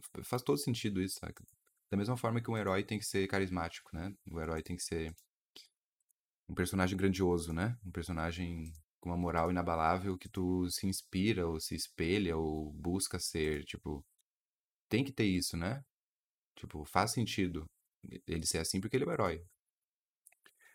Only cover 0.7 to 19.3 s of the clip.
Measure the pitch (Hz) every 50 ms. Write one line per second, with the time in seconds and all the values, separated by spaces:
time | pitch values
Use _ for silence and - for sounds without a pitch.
0.7 | 120 117 - 110 101 92 92 95 - - - - 85 - - - - _ _ _
1.7 | _ _ _ - - 98 101 107 127 123 - 113 113 120 117 117 113 110 104 98
2.7 | 92 95 107 - 107 104 98 - - 98 95 98 - 98 98 92 92 90 82 85
3.7 | - - - - - 80 82 98 101 - - - 82 82 80 80 82 80 80 -
4.7 | 90 85 - - - 82 80 80 80 - - _ _ _ _ _ - - - _
5.7 | _ _ _ _ _ _ _ _ _ _ _ _ _ _ _ - 85 90 90 82
6.7 | - 95 92 92 98 92 95 98 92 87 98 90 87 85 80 80 82 82 90 113
7.7 | 123 120 - 92 82 87 82 - 90 80 80 85 82 87 90 85 85 82 80 80
8.7 | 80 80 - _ _ _ - 87 87 87 87 85 82 82 82 85 90 90 85 85
9.7 | 85 80 80 80 87 92 95 101 92 92 - - - - 92 90 92 90 90 87
10.7 | - - - 98 95 - - - - 92 92 110 113 95 87 82 82 78 - -
11.7 | 82 80 - - - - 85 82 92 107 101 82 82 80 80 78 78 78 76 76
12.7 | 73 76 73 85 87 98 95 - - 90 - - - 82 78 78 76 73 73 -
13.7 | - 73 - 78 76 71 73 _ _ _ _ _ _ _ _ _ _ _ _ _
14.7 | _ _ _ - - 113 139 139 127 - 113 101 92 90 87 - - 85 85 95
15.7 | 123 143 - _ _ _ _ _ _ _ _ _ _ _ _ _ _ - - -
16.7 | - 76 76 - - 90 98 110 - - 113 101 - - 95 90 80 80 78 -
17.7 | _ _ _ _ _ _ - - - - - - 80 82 82 - - 82 82 -
18.7 | - 95 98 110 - 131 143 139 131 - 110 92